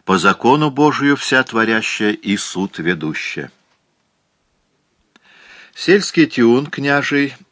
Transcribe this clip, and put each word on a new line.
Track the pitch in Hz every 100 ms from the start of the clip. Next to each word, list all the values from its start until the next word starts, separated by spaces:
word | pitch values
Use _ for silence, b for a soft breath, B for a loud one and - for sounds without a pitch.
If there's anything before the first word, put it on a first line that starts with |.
по | - 95
закону | 95 95 120 147 151
Божию | 131 151 123 143 139
вся | - 131
творящая | 127 113 110 113 110 - 107
и | 104 98 101
суд | - 90 98 -
ведущая». | 80 87 78 78 - - 71 _ _ _ _ _ _ _ _ _ _ _ _ _ _ _ _ b b b b b b
Сельский | - - 196 - 165 151
тиун | - 117 123 143
княжий | - 143 143 135 143 139 - _